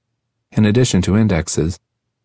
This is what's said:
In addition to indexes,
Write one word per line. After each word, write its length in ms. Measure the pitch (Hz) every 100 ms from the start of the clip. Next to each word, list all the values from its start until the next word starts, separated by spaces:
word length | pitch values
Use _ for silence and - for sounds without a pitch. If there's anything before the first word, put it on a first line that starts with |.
| _ _ _ _ _
In 140 | - 107
addition 340 | 101 127 95
to 140 | 87 101
indexes, 640 | 110 85 76 - 78 - _ _ _ _